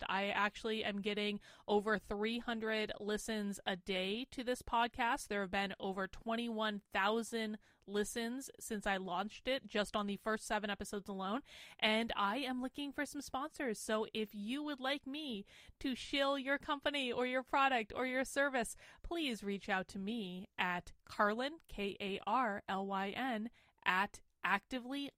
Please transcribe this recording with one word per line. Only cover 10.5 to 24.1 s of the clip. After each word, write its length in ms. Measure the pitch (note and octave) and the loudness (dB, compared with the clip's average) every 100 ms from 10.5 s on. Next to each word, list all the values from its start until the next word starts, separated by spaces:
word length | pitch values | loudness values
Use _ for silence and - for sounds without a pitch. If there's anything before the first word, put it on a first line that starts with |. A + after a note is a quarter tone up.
| G#3+ G#3 | 0 0
episodes 400 | G3+ G3+ G#3 F#3+ | -4 -4 -6 -4
alone, 320 | F#3+ F#3+ A#3+ - - - - | -4 -2 -2 -4 -14 -18 0
and 360 | A3 A3 A#3 - | 4 4 2 2
I 220 | G3+ A#3+ | 2 2
am 240 | C4 B3+ | -2 -2
looking 320 | B3+ - C#4+ | -4 -4 -4
for 120 | C4+ C#4 | -4 -4
some 140 | C#4+ | -6
sponsors. 580 | - C4 D4+ - C4+ G#3 | -6 -4 -4 -2 -2 -2
So 300 | - A3 A3 | 0 0 2
if 160 | A3 G#3+ | -2 -4
you 320 | G#3 G#3 C4+ | -4 -4 -2
would 160 | D4+ C#4 | -2 -2
like 260 | C4 C#4+ C4 | -2 -2 -4
me 400 | C#4+ D4+ G#3 G3+ - - - | -6 -4 -6 -8 -16 -20 -4
to 120 | C#4 | -2
shill 460 | B3 - C#4 C#4 C#4 | -2 0 2 4 2
your 180 | C4 C#4 | 2 0
company 540 | - C#4+ C#4+ C#4+ B3+ | 0 -2 0 0 0
or 140 | A#3 B3+ | 2 2
your 180 | B3+ | 0
product 480 | B3 C#4+ C4+ B3+ G#3+ | 2 4 6 4 0
or 120 | - B3+ | -2 0
your 180 | B3+ | 0
service, 540 | B3+ C#4 C#4 B3+ A3 - - - | 2 2 4 2 0 -4 -16 -14
please 420 | - E4+ D4 A3 | -6 -2 0 0
reach 240 | G3+ G3 - | -2 -4 0
out 220 | F#3+ F#3 | 0 0
to 100 | G3 | -4
me 480 | F#3+ A#3+ F#3 F3+ G3 - | -4 -2 -4 -6 -6 0
at 360 | F#3 F3 - - | 0 0 -4 -14
Carlin, 520 | - - G#3 A3 C4+ D#4+ - | -6 2 4 4 -2 -6 -10
K 300 | - G3+ - | -4 -4 -2
A 220 | G3+ G3 - | -4 -4 0
R 380 | A#3+ A#3+ G3+ - | 2 2 0 -2
L 160 | G3 G3 | -2 0
Y 240 | G3 G3 - | -2 -2 -2
N, 320 | C4 A3 A3+ - _ _ - | -2 -2 -4 -8 _ _ 2
at 360 | F#3 G3+ | 4 2